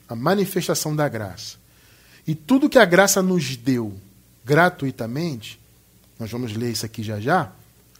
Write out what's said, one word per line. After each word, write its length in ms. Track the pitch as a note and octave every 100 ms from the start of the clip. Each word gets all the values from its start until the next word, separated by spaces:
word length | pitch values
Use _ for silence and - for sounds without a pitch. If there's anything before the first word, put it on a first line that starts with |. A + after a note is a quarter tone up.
| -
a 80 | A#2
manifestação 800 | C#3+ G3+ G3 F#3 E3 D#3 D#3+ D3+
da 140 | D3
graça. 480 | A2+ G2+ F2 - - _ _ _ _ _ - -
E 80 | D#3
tudo 340 | - C4 C#4+
que 80 | C4
a 80 | F#3+
graça 380 | F3 G3 G3
nos 340 | F#3 F3+ C3 B2+
deu 340 | A#2+ B2 A2 G2 - _ _ _ A#2
gratuitamente, 1120 | D3+ F3 F3 C3+ - A2+ B2+ E3+ A#2+ - - _ _ _ _ _ -
nós 120 | A2+
vamos 240 | A#2 B2 G#2+
ler 160 | A#2+
isso 140 | A2+ A2
aqui 160 | -
já 180 | G#2+ G#2
já, 320 | A#2 F3+ A#2 - - _ _